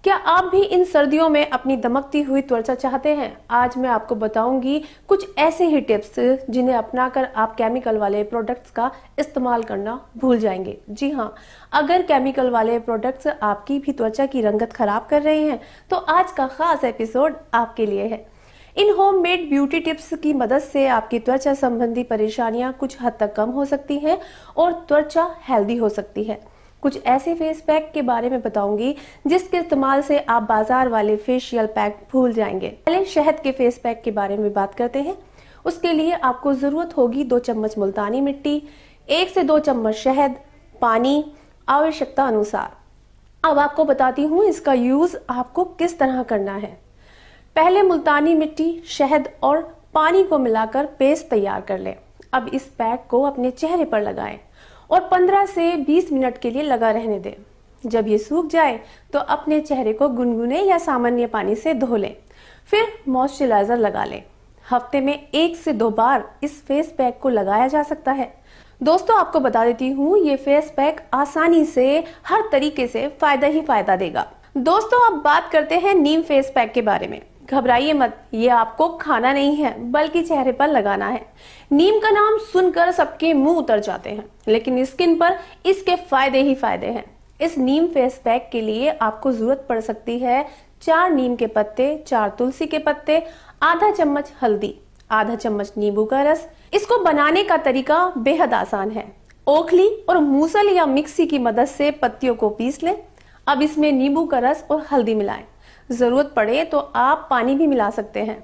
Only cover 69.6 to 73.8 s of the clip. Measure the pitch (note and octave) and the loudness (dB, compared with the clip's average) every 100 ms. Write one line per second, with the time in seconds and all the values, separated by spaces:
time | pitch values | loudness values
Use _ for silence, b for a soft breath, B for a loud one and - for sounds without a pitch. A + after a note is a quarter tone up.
69.6 | A#3 A#3 C4 C4+ C#4+ G4+ D#4 C4+ C#4 C#4+ | 2 0 -4 0 2 4 2 0 2 2
70.6 | D4+ - C#4+ D4+ - B3 C#4+ D#4 E4+ E4+ | 0 0 0 -2 -4 -2 -2 0 4 4
71.6 | D4+ C4 C4 - B B - G4+ G#4+ C#4+ | 2 2 2 2 B B -2 0 2 0
72.6 | D4 D4+ A#3+ A3+ C#4 - D4+ C4+ C#4+ D#4 | 0 -2 -4 -4 -6 0 0 2 2 0
73.6 | D#4 A3 | 0 0